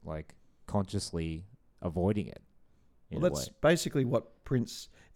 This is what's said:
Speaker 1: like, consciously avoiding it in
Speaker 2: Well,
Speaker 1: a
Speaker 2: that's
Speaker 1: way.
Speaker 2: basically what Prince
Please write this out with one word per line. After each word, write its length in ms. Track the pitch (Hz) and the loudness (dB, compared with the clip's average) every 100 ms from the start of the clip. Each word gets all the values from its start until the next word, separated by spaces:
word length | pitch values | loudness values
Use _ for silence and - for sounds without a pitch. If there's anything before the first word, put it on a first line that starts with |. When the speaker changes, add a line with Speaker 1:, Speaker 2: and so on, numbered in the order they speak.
Speaker 1:
like, 320 | - 78 80 - - _ - | -10 -8 -10 -18 -20 _ -4
consciously 800 | 104 95 101 - 85 82 80 95 - _ - | -2 0 -2 -2 -2 -2 -4 -8 -18 _ -8
avoiding 460 | 90 82 92 104 - | -4 2 2 2 -2
it 140 | 50 - - - _ _ _ - | -8 -18 -20 -20 _ _ _ -10
in 120 | - | 0
Speaker 2:
Well, 100 | 175 | 2
Speaker 1:
a 40 | 147 | 2
Speaker 2:
that's 120 | - | -6
Speaker 1:
way. 80 | - | 2
Speaker 2:
basically 440 | 151 165 - 147 123 | 4 4 2 0 2
what 380 | 117 - - | 0 -2 -12
Prince 460 | - 131 - - - - - | -2 0 0 -6 -14 -20 -8